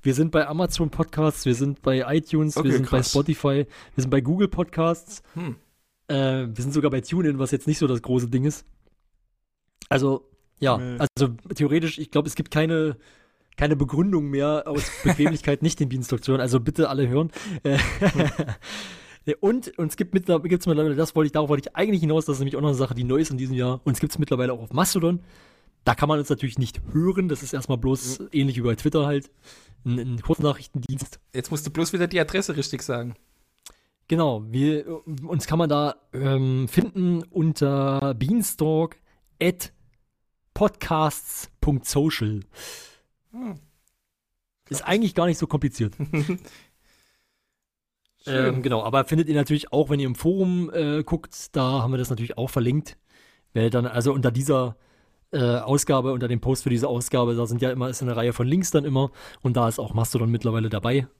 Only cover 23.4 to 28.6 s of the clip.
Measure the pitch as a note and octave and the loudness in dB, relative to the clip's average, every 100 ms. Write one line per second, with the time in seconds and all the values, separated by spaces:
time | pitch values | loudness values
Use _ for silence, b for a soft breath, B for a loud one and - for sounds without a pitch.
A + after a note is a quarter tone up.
23.4 | C3 B2+ B2 B2+ - B2 D3 - D3+ B2+ | -2 0 0 0 -2 0 -2 -2 0 0
24.4 | B2+ A#2+ A2+ C3 F3+ F#3+ E3 F3 b b | 0 -4 -4 0 2 2 2 0 b b
25.4 | b b b _ - A2+ D3 D3+ C#3+ C#3 | b b b _ -2 2 2 0 0 -2
26.4 | C3 - A#2+ - - D3+ F3+ F#3 F3+ C#3 | -2 -2 -4 -4 -2 0 2 0 -2 -4
27.4 | C3+ C#3 B2+ B2+ B2+ C3 B2 C3+ - D3+ | -6 -8 -2 0 0 0 -2 -8 -2 0
28.4 | C#3 B2 | 2 2